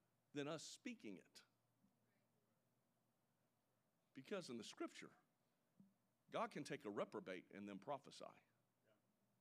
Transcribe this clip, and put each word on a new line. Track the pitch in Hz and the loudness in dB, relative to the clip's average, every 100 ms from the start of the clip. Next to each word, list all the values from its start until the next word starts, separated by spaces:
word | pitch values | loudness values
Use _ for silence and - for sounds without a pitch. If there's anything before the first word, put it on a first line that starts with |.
| _ _ _ | _ _ _
than | 143 143 | 2 2
us | 160 | 2
speaking | - - 254 226 110 90 | -2 -4 -4 -2 -2 -4
it. | - - - _ _ _ - _ _ _ _ _ _ _ _ _ _ _ _ _ _ _ _ _ _ _ _ _ _ | -6 -16 -18 _ _ _ -20 _ _ _ _ _ _ _ _ _ _ _ _ _ _ _ _ _ _ _ _ _ _
Because | - 135 202 151 | -14 2 2 4
in | 120 | 0
the | |
Scripture, | - - 330 - - - - _ _ _ _ - - - _ _ - | 0 0 -2 -2 -10 -12 -20 _ _ _ _ -20 -20 -20 _ _ 0
God | 156 220 | 2 4
can | 165 143 | 2 0
take | 143 107 | 0 2
a | |
reprobate | 104 196 110 95 92 - 95 | 2 2 2 0 -2 -2 -4
and | 101 | -2
then | 98 | -2
prophesy, | 135 139 - - - - - _ _ _ - - _ _ _ _ | 0 -2 -2 -8 -8 -10 -18 _ _ _ -20 -20 _ _ _ _